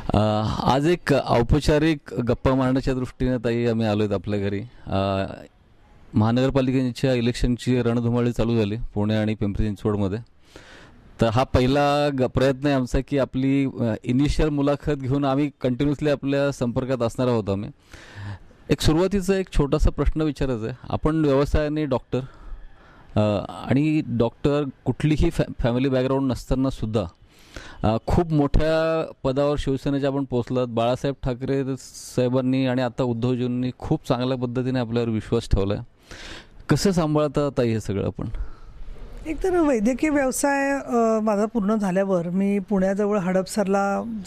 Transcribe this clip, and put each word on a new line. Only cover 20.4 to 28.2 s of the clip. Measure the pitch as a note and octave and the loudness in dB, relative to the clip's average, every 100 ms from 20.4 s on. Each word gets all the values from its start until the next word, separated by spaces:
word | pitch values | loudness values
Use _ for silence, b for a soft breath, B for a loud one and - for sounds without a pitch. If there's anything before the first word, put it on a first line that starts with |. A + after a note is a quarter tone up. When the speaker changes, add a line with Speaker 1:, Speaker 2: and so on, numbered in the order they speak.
| C#3 A#2 A2 | -2 -2 -6
Speaker 1:
आहे. | B2+ - | -10 -6
आपण | - D#3 D#3+ D3+ | -2 0 2 4
व्यवसायाने | C3+ C#3+ D#3 D3+ D3+ D3 | 4 4 2 0 -2 -2
doctor, | B2 - B2 C3 B B B B B B B B - | -2 -2 -6 -6 B B B B B B B B 0
अ, | G#2+ G2+ - | 2 0 -4
आणि | - - C3 D#3 D#3 B2+ | -10 -2 0 2 0 -2
doctor | A#2 A#2 - D3 D3 C#3 - - | -2 -2 0 -2 0 -2 -6 -6
कुठलीही | A#2+ D3+ D3+ E3+ | -2 0 2 2
फॅ-, | - - - | 0 -4 -2
family | A#2+ B2 C#3 | -2 0 0
background | B2+ C3 C3+ C3+ | 0 0 0 0
नसतानासुद्धा, | A#2 - C3 C3+ - A2 G#2+ F#2 - B B B B B B | -2 -2 -2 -2 -2 -2 -2 -2 -8 B B B B B B
अ, | G#2+ A2+ - | -2 -2 0
खूप | - | 0